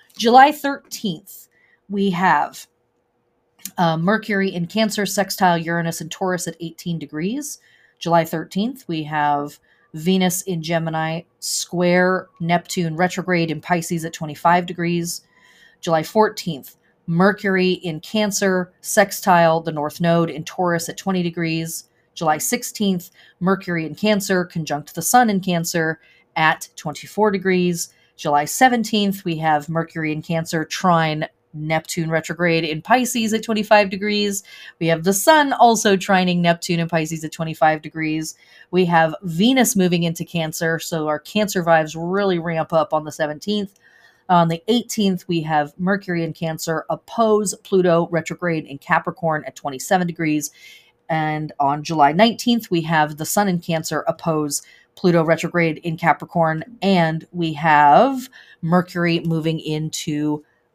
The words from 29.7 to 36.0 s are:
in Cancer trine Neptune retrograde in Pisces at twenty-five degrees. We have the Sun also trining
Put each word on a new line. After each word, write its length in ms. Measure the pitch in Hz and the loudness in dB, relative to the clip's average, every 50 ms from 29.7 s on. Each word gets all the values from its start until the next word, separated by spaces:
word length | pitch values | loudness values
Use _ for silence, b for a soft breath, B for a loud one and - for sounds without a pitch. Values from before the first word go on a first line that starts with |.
| 160 165 160 160 - 165 156 156 | -4 -4 -4 -4 -6 -6 -4 -4
in 100 | 156 156 | -4 -4
Cancer 440 | 151 - 170 165 165 - - 160 156 | -4 -4 -4 -4 -4 -4 -4 -4 -4
trine 640 | - - - - 185 170 165 160 156 151 156 160 - _ _ _ _ - | -6 -6 0 2 4 4 4 2 0 -2 -4 -6 -8 _ _ _ _ -14
Neptune 520 | 151 151 156 160 160 - - - 180 165 160 | -10 -4 -2 -2 -2 -2 -4 -6 -6 -2 -2
retrograde 560 | 160 160 156 - 170 - 180 170 165 160 165 | -2 -2 -2 -4 -4 -2 0 2 2 0 0
in 160 | 151 156 156 | -2 -6 -6
Pisces 520 | - - 233 254 247 240 - 240 220 214 214 | 0 2 2 2 2 0 -2 -2 -2 -2 -2
at 100 | 220 220 | -2 -2
twenty-five 460 | - 220 214 208 - 220 208 208 190 | -2 -2 -2 2 4 4 4 4 2
degrees. 540 | 208 190 202 208 208 208 208 202 202 - B B B B B B B _ | -2 -4 -4 -2 0 0 0 -2 -4 -6 B B B B B B B _
We 80 | 170 | 0
have 180 | 160 165 160 160 | 0 0 2 2
the 80 | 190 196 | 0 0
Sun 400 | - - 320 320 311 285 277 247 | 2 4 4 6 6 4 2 4
also 420 | - 247 240 226 220 - 214 196 | 4 6 6 6 4 4 2 2
trining 440 | 190 | 2